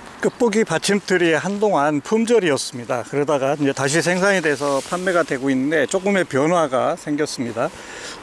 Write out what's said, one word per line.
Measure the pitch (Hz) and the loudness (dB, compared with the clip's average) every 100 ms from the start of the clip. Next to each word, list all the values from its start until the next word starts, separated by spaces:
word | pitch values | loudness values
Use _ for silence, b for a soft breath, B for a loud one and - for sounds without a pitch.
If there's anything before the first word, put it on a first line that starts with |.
| B B | B B
끝보기 | 214 - 233 202 220 | -4 0 0 2 0
받침틀이 | 160 - 202 - 185 170 | 0 0 -2 0 2 4
한동안 | 151 175 202 208 165 147 147 | 2 0 0 2 2 2 0
품절이었습니다. | - 220 220 233 180 131 - 127 120 127 107 | 0 0 4 4 4 0 -2 -10 -6 -6 -2
그러다가 | 139 139 - 135 147 | -2 0 0 0 0
이제 | 143 | 0
다시 | 131 139 151 | 0 0 2
생산이 | 151 180 196 190 | 0 2 2 2
돼서 | 160 135 143 139 - | 0 0 0 -2 -2
판매가 | 180 185 175 | -4 0 2
되고 | 151 135 135 | 0 -2 0
있는데 | 131 135 160 127 | 0 2 0 2
조금의 | 190 190 196 170 | 0 0 0 0
변화가 | 135 151 175 147 127 123 170 | 2 2 2 2 0 0 -2
생겼습니다. | - 147 147 - 120 113 147 B B B B B | -4 -2 -2 -4 -6 -4 -4 B B B B B